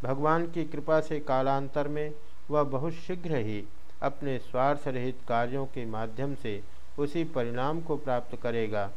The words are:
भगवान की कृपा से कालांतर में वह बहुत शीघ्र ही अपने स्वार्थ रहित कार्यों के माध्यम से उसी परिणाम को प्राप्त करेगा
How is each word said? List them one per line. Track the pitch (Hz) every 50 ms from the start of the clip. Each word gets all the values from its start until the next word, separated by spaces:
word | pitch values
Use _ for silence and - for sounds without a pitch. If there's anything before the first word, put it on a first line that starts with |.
| -
भगवान | 123 135 139 147 151 156 165 170 170
की | 170 175 156
कृपा | - - 147 143 - 156 156
से | 151 156 160 151
कालांतर | 147 - 131 131 131 135 135 139 139 139 - 151 143 147
में | 147 151 151 151 151 - - - - - - -
वह | 143 151 147
बहुत | 135 131 131 139 170 165 165
शीघ्र | - - 185 180 170 170 160 131
ही | 110 107 110 104 101 - - - - - - -
अपने | - 139 139 - 139 143 135 120
स्वार्थ | - - - 127 127 139 147 139 - 143
रहित | 131 127 123 127 127 - - -
कार्यों | 120 117 120 120 127 139 135
के | 131 - 139 123
माध्यम | 113 110 110 113 113 110 110 131 143 143
से | 131 - 117 104 98 101 - - - - - - -
उसी | 147 143 147 170 165
परिणाम | 156 - 135 120 117 117 123 131 143 156 170
को | 165 165 156 147
प्राप्त | 143 135 127 120 117 - - - -
करेगा | 123 117 117 113 107 104 104 101 98 98